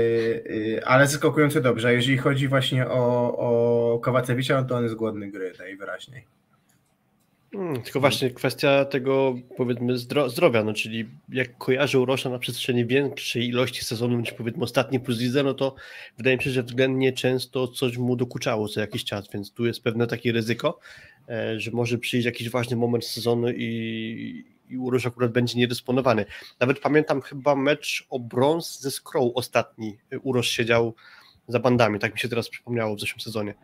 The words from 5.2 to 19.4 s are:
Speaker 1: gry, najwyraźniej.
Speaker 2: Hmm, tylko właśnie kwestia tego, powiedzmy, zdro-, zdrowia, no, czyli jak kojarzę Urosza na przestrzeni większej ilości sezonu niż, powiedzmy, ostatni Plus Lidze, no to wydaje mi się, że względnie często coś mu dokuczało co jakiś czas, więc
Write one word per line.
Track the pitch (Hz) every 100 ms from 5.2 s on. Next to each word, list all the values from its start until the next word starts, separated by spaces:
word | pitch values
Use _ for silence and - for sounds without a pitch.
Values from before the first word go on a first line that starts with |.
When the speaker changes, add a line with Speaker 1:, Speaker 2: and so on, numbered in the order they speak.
| 101
Speaker 1:
gry, | 101 92 90
najwyraźniej. | 92 98 95 90 - 127 - _ _ _ _ _ _ _ _ _ _ _ _
Speaker 2:
Hmm, | 202 180 135
tylko | - 139
właśnie | 135 - 131
kwestia | - 139 - 147 139 139
tego, | 139 123 135 135 123 123 -
powiedzmy, | 123 120 123 127
zdro-, | 120 139 135
zdrowia, | 117 175 117
no, | 107
czyli | 107 113 113 113 - -
jak | 127 123 -
kojarzę | - 127 139 131
Urosza | 123 131 131
na | 123
przestrzeni | 123 123 - 123 120
większej | 131 143 - - 120 120
ilości | 120 127 - -
sezonu | 110 120 120
niż, | 113
powiedzmy, | - 117 113
ostatni | 123 - 123 131
Plus | 123 113
Lidze, | 123 131
no | 139
to | 131 135 - - - - -
wydaje | 120 127
mi |
się, | 143
że | 127
względnie | 120 120 131 131 131
często | 123 127 127 123 131 127
coś | - 127 120
mu | 123 123
dokuczało | 123 123 - 117 107
co | 110
jakiś | 107 117 -
czas, | 104 98
więc | 107